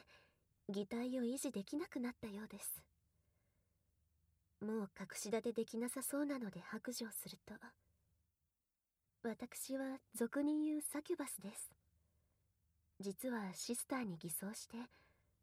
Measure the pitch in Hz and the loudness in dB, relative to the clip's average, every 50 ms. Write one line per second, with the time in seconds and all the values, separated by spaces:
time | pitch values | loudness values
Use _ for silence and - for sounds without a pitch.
0 | - - - - - _ _ _ _ _ _ _ - - 196 202 208 - 240 233 | -14 -20 -20 -20 -20 _ _ _ _ _ _ _ -6 -2 0 0 2 2 2 2
1 | 240 254 254 262 240 233 254 277 - 285 - 202 196 - - 294 359 - - 285 | 2 2 4 4 4 4 4 2 2 2 0 0 -2 0 0 0 0 0 0 0
2 | 240 240 247 - - 220 196 202 214 208 - 202 - - - - - _ _ _ | 0 0 -2 -2 -6 -6 -4 -4 -6 -6 -8 -6 -4 -4 -4 -6 -8 _ _ _
3 | _ _ _ _ _ _ _ _ _ _ _ _ _ _ _ _ _ _ _ _ | _ _ _ _ _ _ _ _ _ _ _ _ _ _ _ _ _ _ _ _
4 | _ _ _ _ _ _ _ _ _ _ _ - 202 214 220 226 202 190 - - | _ _ _ _ _ _ _ _ _ _ _ -4 -2 0 2 2 0 0 -2 -6
5 | 196 - - - - 208 214 226 220 240 220 233 226 - - 226 240 247 - 269 | -8 -6 -4 -4 -2 2 2 4 4 4 4 4 2 2 2 0 0 0 0 -2
6 | 247 - - 277 294 285 285 262 233 196 - 170 - - 220 214 - - 240 - | -2 2 4 4 4 4 2 0 0 -2 -4 -4 -8 -6 -6 -4 -2 -2 -2 -2
7 | 233 214 - - - 190 - - _ - 214 220 - 240 - _ _ _ _ _ | -4 -4 -4 -6 -6 -6 -10 -12 _ -14 -14 -14 -14 -16 -18 _ _ _ _ _
8 | _ _ _ _ _ _ _ _ _ _ _ _ _ _ _ _ _ _ _ _ | _ _ _ _ _ _ _ _ _ _ _ _ _ _ _ _ _ _ _ _
9 | _ _ _ _ - 233 214 - 247 240 - - - - 269 269 269 269 262 269 | _ _ _ _ -4 -4 -2 -2 -6 -10 -8 -8 -4 -2 -2 0 0 0 -2 -4
10 | _ _ - - 233 233 - 285 285 294 302 302 302 311 302 302 - - - 302 | _ _ -2 0 0 2 4 4 4 6 6 6 4 4 4 2 2 0 -2 -2
11 | 294 - 359 330 285 247 - - - 196 220 - - - - _ _ _ _ _ | 0 0 0 0 0 -4 -4 -6 -6 -8 -8 -8 -10 -10 -12 _ _ _ _ _
12 | _ _ _ _ _ _ _ _ _ _ _ _ _ _ _ _ _ _ _ - | _ _ _ _ _ _ _ _ _ _ _ _ _ _ _ _ _ _ _ -4
13 | 196 202 196 - - 262 240 226 202 185 180 - - - 240 240 - - 285 262 | -2 -2 -2 0 0 0 0 2 0 -2 -2 -4 -2 0 0 0 0 0 2 2
14 | 247 202 170 160 - 170 - - 196 196 226 - - - - 233 247 - - - | 2 0 -2 -2 -2 -2 -2 0 -2 -2 -4 -4 -8 -6 -6 -6 -6 -6 -10 -20
15 | - - - _ _ _ _ _ | -20 -20 -20 _ _ _ _ _